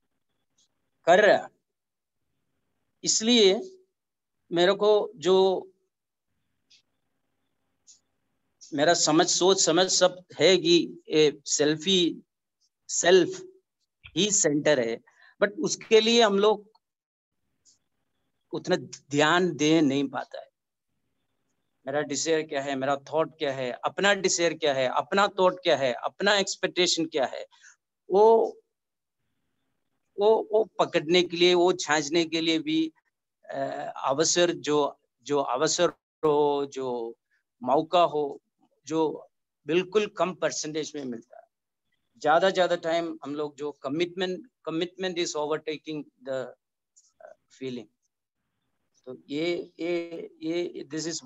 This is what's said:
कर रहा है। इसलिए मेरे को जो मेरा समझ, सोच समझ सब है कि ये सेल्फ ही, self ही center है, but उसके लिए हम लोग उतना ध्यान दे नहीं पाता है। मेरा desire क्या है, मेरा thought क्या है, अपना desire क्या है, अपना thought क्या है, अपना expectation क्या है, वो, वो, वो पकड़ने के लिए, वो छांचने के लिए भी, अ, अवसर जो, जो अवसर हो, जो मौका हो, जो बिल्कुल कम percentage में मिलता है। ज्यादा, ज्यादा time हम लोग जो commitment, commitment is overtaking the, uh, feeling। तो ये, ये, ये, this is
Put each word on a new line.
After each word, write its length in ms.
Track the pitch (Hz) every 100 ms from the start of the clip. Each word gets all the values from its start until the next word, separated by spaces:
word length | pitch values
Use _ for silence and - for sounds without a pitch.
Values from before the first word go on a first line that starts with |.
| _ _ _ _ _ _ _ _ _ _ -
कर 200 | 185 208
रहा 120 | 139
है। 120 | - _ _ _ _ _ _ _ _ _ _ _ _ _ _ _
इसलिए 720 | 175 - 220 240 196 208 381 - _ _ _ _ _ _ -
मेरे 220 | 170 180
को 380 | 196 208 214 - -
जो 520 | 156 190 190 180 - _ _ _ _ _ _ _ _ _ _ _ _ _ _ _ _ _ _ _ _ _ _ _ _ _ _ _ _ _ -
मेरा 200 | 151 156
समझ, 340 | 170 - 156 175
सोच 380 | - 180 190 -
समझ 220 | 160 185
सब 380 | - 180 180 - -
है 180 | 156 185
कि 460 | 156 170 - - -
ये 320 | - 151 151 -
सेल्फ 340 | - 147 156
ही, 400 | 170 185 165 - - _ _ _ _ _ -
self 600 | - 170 185 151 - - - _ _ _ _ - 151
ही 160 | 208
center 480 | 196 160 147 151 143
है, 200 | 117 113 _ _ _ -
but 100 | 202
उसके 480 | 208 196 - - 220
लिए 220 | 220 233
हम 160 | 226 196
लोग 320 | 208 208 - _ _ _ _ _ _ _ _ _ _ _ _ _ _ _ _ _ _
उतना 240 | 160 156 180 127 - -
ध्यान 440 | 143 151 175 185 143
दे 260 | 151 165
नहीं 280 | 147 139 135
पाता 300 | 123 - -
है। 100 | - _ _ _ _ _ _ _ _ _ _ _ _ _ -
मेरा 140 | 143
desire 460 | 143 139 160 160 156
क्या 140 | 147
है, 140 | 139 135
मेरा 200 | 135 139
thought 420 | 135 156 160 -
क्या 160 | 147
है, 180 | 135 127
अपना 420 | - 151 156 196
desire 400 | 202 185 170 170
क्या 200 | 165 156
है, 140 | 135 127
अपना 400 | - - 196 202
thought 320 | 196 185 180
क्या 140 | 175 139
है, 160 | 135
अपना 420 | 117 143 - 196 208
expectation 720 | 185 - 180 160 180 170 160
क्या 200 | 156 123
है, 200 | - - _ - _ _ _ -
वो, 480 | 190 220 226 151 - _ _ _ _ _ _ _ _ _ _ _ _ _ _ _ -
वो, 300 | 208 220 -
वो 120 | 220
पकड़ने 600 | 220 - 156 165 151 180
के 140 | 180 170
लिए, 160 | 175
वो 200 | 180 180
छांचने 520 | 180 - 151 143 170 160
के 160 | 165
लिए 180 | 165 160
भी, 340 | 147 160 160 - _ _ _ _ -
अ, 80 | 139 139 143 143 - 139
अवसर 460 | 135 160 175 175
जो, 480 | 151 139 147 139 - _ _
जो 160 | - 143
अवसर 500 | 135 127 151 - 170 - _ _ 156
हो, 400 | 147 147 143 143
जो 440 | 135 131 123 113 117 _ _ _ _
मौका 400 | 123 143 156 180
हो, 380 | 165 147 143 - _ _ _ _ 135
जो 440 | 156 156 - - _ _ _ 143
बिल्कुल 400 | 170 185 214 208
कम 260 | - 170
percentage 600 | 160 156 - 156 156 147 147
में 100 | 135
मिलता 300 | 120 - -
है। 60 | - _ _ _ _ _ _ _
ज्यादा, 320 | 147 160 190
ज्यादा 260 | 180 175 175
time 440 | 170 165 170 160
हम 120 | 135 147
लोग 200 | 151 143
जो 240 | 147 - 135
commitment, 520 | 151 175 175 185 185 - _ -
commitment 460 | 160 175 180 185 170
is 180 | 165 151
overtaking 640 | 151 151 156 151 - 156
the, 460 | 143 _ 127 131 123 - _ _ _ _ _ _
uh, 380 | - - _ -
feeling। 260 | 131 123 - _ _ _ _ _ _ _ _ _ _ _ -
तो 120 | 127 -
ये, 420 | 143 170 175 - -
ये, 500 | 165 175 170 170 175 -
ये, 440 | 156 175 175 - 147
this 140 | 156 156
is 100 | 160